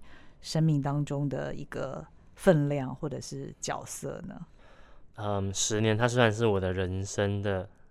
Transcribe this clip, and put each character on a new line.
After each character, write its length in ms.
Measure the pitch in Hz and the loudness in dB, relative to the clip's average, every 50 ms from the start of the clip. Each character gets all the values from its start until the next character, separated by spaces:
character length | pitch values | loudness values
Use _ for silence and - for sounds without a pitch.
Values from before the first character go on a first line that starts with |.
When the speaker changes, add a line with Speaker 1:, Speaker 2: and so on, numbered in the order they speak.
| - - - - - - - - | -16 -18 -18 -20 -20 -20 -20 -16
Speaker 1:
生 220 | - - - 160 160 | -8 -4 0 2 4
命 180 | 160 151 143 | 4 4 2
当 240 | 139 143 139 147 147 | 2 0 -2 -2 -2
中 240 | - 147 143 147 139 | -2 -2 -2 -2 -2
的 240 | 135 143 147 143 - | -4 -4 -6 -6 -8
一 100 | - 147 | -8 -10
个 380 | - - 160 151 131 139 156 156 - - - - - - | -10 -8 -8 -8 -6 -8 -10 -12 -14 -18 -20 -20 -20 -10
分 340 | - - 196 175 151 143 143 | 0 6 6 8 8 6 2
量 280 | 147 143 131 131 139 | 0 -2 -2 -4 -6
或 120 | - - 147 | -6 -6 -6
者 140 | 143 127 | -6 -6
是 320 | - - 143 135 139 - - - | -10 -8 -10 -10 -10 -10 -12 -10
角 260 | - 151 139 - - | -8 -6 -6 -6 -8
色 340 | - - - - 139 - - - - | -10 -12 -10 -8 -8 -10 -10 -10 -12
呢？ 160 | - - 170 - - - - - - - - - - - - - - | -12 -14 -14 -16 -18 -20 -20 -20 -20 -20 -20 -20 -20 -20 -20 -18 -12
Speaker 2:
嗯， 380 | - 107 104 104 98 98 98 92 | -8 -4 -2 -2 0 -2 -2 -2
十 260 | - - - 113 107 | -2 -2 0 2 4
年， 160 | 110 110 107 | 4 4 4
它 120 | 104 120 123 | 4 4 2
虽 120 | 120 123 | 4 6
然 140 | 120 110 104 | 6 6 4
是 140 | 110 117 110 | 4 2 2
我 120 | 101 95 | 2 2
的 140 | 92 92 92 | 2 0 0
人 320 | 95 95 90 92 95 95 | 0 -2 -2 -2 -4 -4
生 340 | - - - 104 101 101 101 | -4 0 0 0 2 0 0
的 280 | 98 104 98 92 90 - - - - - | -2 -2 -2 -2 -4 -8 -12 -20 -20 -20